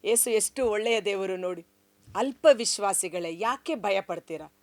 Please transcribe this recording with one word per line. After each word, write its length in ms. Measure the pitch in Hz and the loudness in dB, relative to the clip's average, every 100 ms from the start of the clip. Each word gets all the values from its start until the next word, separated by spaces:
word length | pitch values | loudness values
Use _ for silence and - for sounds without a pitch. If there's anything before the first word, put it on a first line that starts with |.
ಯೇಸು 260 | 180 226 247 | 2 2 2
ಎಷ್ಟು 400 | 220 208 - 247 | 0 0 -2 0
ಒಳ್ಳೆಯ 300 | 214 220 226 | 0 0 0
ದೇವರು 360 | 202 196 190 185 | 0 -2 -4 -4
ನೋಡಿ. 300 | 180 175 170 _ _ _ - 190 | -6 -8 -12 _ _ _ -10 -4
ಅಲ್ಪ 300 | 262 247 320 | -2 4 6
ವಿಶ್ವಾಸಿಗಳೇ, 840 | 247 226 - 202 190 185 175 170 165 | 6 2 0 0 0 -2 -4 -6 -4
ಯಾಕೆ 360 | 220 262 - | -2 -2 -4
ಭಯ 260 | 294 202 196 | -4 0 0
ಪಡ್ತೀರಾ? 540 | 190 170 - 160 151 _ | -2 -8 -8 -10 -10 _